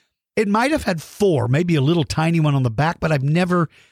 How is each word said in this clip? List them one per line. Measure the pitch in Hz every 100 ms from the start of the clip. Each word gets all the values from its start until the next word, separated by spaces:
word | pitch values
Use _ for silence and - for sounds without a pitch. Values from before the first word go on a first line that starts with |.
| _ _ _ -
It | 214
might | 208 254
have | 311
had | - 170
four, | - - 202 151 113
maybe | 135 180
a | 160
little | 135 175
tiny | 143 - 160 170
one | 151
on | 139
the | 131
back, | 107 156 175
but | 165
I've | 151
never, | 139 160 185 180 160 - _